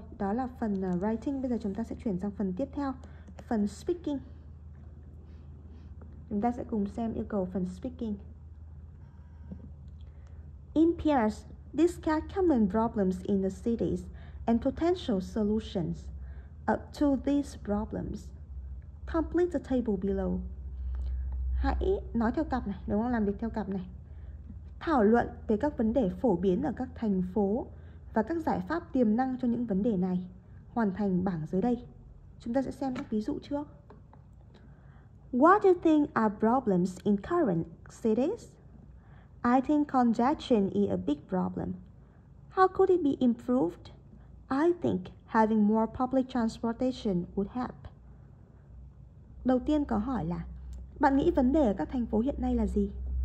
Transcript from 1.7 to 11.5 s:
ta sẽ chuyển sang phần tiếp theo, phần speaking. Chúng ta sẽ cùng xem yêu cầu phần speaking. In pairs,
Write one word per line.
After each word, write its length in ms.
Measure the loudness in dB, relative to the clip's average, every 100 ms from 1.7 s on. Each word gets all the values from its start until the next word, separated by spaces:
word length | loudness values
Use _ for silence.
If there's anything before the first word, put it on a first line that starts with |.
ta 100 | -4
sẽ 120 | -6 -4
chuyển 160 | -4 -2
sang 120 | -4
phần 220 | -2 -2
tiếp 160 | -2 -4
theo, 220 | -4 -4 -6 -12 -18 -18 -14 -4
phần 200 | 0 0
speaking. 520 | -4 -4 -4 -2 -6 -6 -16 -18 -18 -18 -16 -18 -18 -18 -18 -18 -18 -16 -16 -16 -16 -16 -16 -16 -14 -4
Chúng 120 | 0
ta 100 | 0
sẽ 120 | -2
cùng 240 | -4 -2 -2
xem 260 | -2 -4
yêu 120 | -4 -4
cầu 160 | -2 -2
phần 200 | -2 -4
speaking. 500 | -6 -10 -6 -6 -6 -10 -18 -18 -18 -16 -16 -18 -18 -20 -20 -18 -16 -14 -14 -14 -16 -16 -16 -16 -18 -18 -18 -16 -18 -2
In 180 | 4 4 4
pairs, 420 | 4 4 4 0 -12